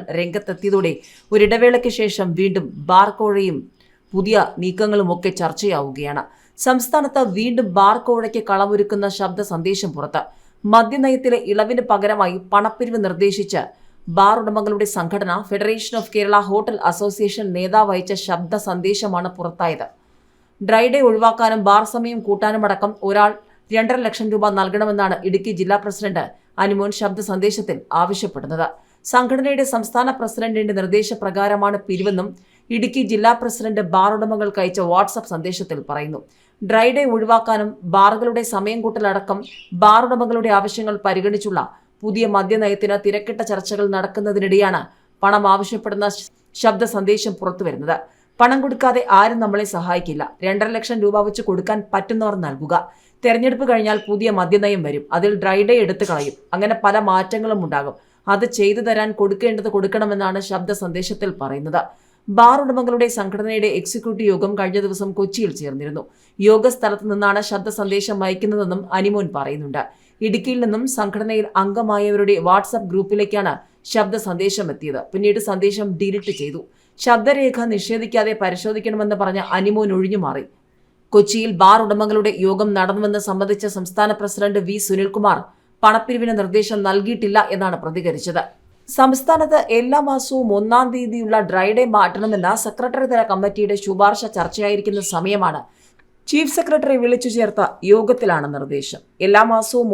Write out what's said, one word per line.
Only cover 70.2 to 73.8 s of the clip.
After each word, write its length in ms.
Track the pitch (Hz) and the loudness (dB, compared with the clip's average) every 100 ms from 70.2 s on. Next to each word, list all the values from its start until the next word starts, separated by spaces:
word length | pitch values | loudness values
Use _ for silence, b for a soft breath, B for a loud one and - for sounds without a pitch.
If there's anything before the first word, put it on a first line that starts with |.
ഇടുക്കിയിൽ 380 | 220 214 214 247 | -2 -2 -2 -2
നിന്നും 240 | 233 214 262 | -2 -2 -4
സംഘടനയിൽ 580 | 240 202 208 220 220 208 190 | -4 -4 -4 -4 -2 -2 -2
അംഗമായവരുടെ 800 | 196 202 220 208 208 202 202 196 170 | -2 -2 -2 0 0 2 2 2 4
WhatsApp 360 | 190 202 226 190 | 2 2 -6 -4
ഗ്രൂപ്പിലേക്കാണ് 640 | 185 196 208 202 208 180 139 b b | -4 -2 -2 0 -2 -2 -4 b b